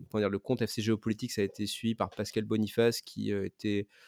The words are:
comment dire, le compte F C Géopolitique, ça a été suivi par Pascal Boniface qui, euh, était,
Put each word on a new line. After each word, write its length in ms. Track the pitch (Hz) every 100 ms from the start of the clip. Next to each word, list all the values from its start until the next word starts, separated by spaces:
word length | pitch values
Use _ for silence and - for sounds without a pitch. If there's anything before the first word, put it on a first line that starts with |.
| -
comment 100 | 107
dire, 100 | 101
le 100 | 98
compte 260 | - 123 110
F 40 |
C 120 | -
Géopolitique, 480 | 107 107 113 104 123
ça 120 | -
a 20 |
été 200 | 98 - 104
suivi 280 | - 113
par 160 | 113 98
Pascal 320 | - 104 110
Boniface 600 | 107 110 107 - 117 117
qui, 300 | - - 104
euh, 120 | 101
était, 420 | 95 _ 107 101 101 -